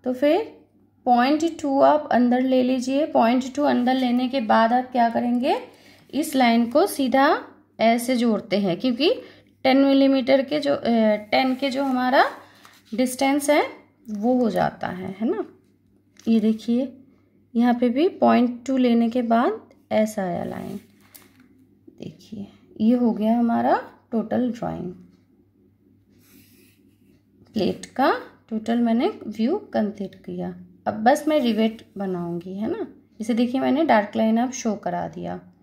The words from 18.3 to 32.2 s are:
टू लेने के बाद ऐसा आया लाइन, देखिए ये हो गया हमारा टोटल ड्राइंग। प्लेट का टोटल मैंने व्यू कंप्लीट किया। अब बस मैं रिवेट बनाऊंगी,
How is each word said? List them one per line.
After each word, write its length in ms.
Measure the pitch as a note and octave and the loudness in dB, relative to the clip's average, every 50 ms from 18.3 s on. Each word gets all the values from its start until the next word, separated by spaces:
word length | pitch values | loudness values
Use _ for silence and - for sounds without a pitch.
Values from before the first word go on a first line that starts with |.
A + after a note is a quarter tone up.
| A3+ A#3 B3 A#3+ B3 - - | 4 4 2 0 -2 -8 -6
टू 100 | - C4+ | -4 0
लेने 320 | C4 B3+ A#3+ A#3 A#3 A#3 A3+ | 0 2 2 2 2 2 0
के 120 | A3+ B3+ A#3+ | -2 -2 0
बाद 360 | A3+ A3+ A3+ B3+ F4+ A4 A4+ - _ _ _ _ _ A3 | 0 0 2 2 0 -2 -4 -10 _ _ _ _ _ 0
ऐसा 300 | G#3+ A3 G#3+ - G#3 F#3+ | 0 0 0 -2 -6 -4
आया 200 | F3+ F3 F3 - | -4 -4 -6 -6
लाइन, 340 | - - - - - G3 G3+ - _ _ _ _ _ _ - - _ _ _ _ _ _ _ _ _ _ _ _ - | -8 -10 -10 -12 -12 -12 -14 -16 _ _ _ _ _ _ -20 -20 _ _ _ _ _ _ _ _ _ _ _ _ -20
देखिए 580 | _ _ - - - - - - - G3+ G3+ - - _ _ _ - - | _ _ -16 -16 -16 -18 -20 -18 -16 -16 -16 -16 -18 _ _ _ -4 0
ये 140 | G#3+ A3+ B3 | 2 2 4
हो 160 | B3 B3 A3+ G3 | 4 2 0 0
गया 240 | F#3 G#3 A3 A#3 | 0 0 0 2
हमारा 380 | A#3+ A#3+ A#3 A#3 A#3 A#3 C4+ E4+ A#4+ C5 - - _ _ _ | 2 2 0 0 0 2 0 0 0 -2 -10 -20 _ _ _
टोटल 380 | - A3+ G#3 - G#3+ A3+ B3+ B3 | -6 -4 -4 -2 -2 -2 -2 -2
ड्राइंग। 400 | G#3+ - F3 E3 D#3+ E3+ F3 F3+ F3+ - - - _ _ _ _ _ _ _ _ _ _ _ _ _ _ _ _ _ _ _ _ _ _ _ _ - - - _ _ _ _ _ _ _ _ _ _ _ _ _ _ _ _ _ _ _ - _ - | -4 -6 -8 -8 -8 -8 -10 -12 -12 -16 -20 -20 _ _ _ _ _ _ _ _ _ _ _ _ _ _ _ _ _ _ _ _ _ _ _ _ -20 -20 -20 _ _ _ _ _ _ _ _ _ _ _ _ _ _ _ _ _ _ _ -20 _ -4
प्लेट 300 | A3 F3+ F3+ F#3 - - | -2 0 0 -2 -4 -12
का 240 | - - - C4 D#4 A4 B4 - - - _ _ _ | -12 -2 0 0 0 0 -2 -6 -16 -20 _ _ _
टोटल 300 | A3+ G#3+ A3 - A#3 A#3+ | -8 -6 -4 -2 0 0
मैंने 300 | A#3+ A#3 A3+ A#3 C#4+ G#4 - - - | 2 2 2 0 0 -2 -4 -6 -12
व्यू 300 | G#3+ G#3 - A3 B3+ F4 G#4 - - - | -12 -4 -2 0 0 0 -2 -6 -4 -4
कंप्लीट 420 | A3+ G#3+ G3+ G3 - G3 F#3 - | -2 -2 -2 -4 -8 -10 -10 -12
किया। 380 | - - - F3+ F3+ F3+ F#3 F3+ - - - - _ _ | -16 -14 -12 -10 -8 -8 -10 -10 -12 -18 -20 -20 _ _
अब 160 | G#3 G#3+ A3 A3 | -6 -6 0 2
बस 200 | A#3+ D4 D4 D4 | 2 2 2 2
मैं 120 | D#4 D4+ D4+ | 0 0 0
रिवेट 440 | B3 A#3 G#3+ G#3+ A3 A3+ A3 - - _ _ | 0 0 0 0 0 -2 -2 -6 -20 _ _
बनाऊंगी, 560 | F#3+ G3 F#3+ F#3 F3 | -10 -8 -6 -6 -6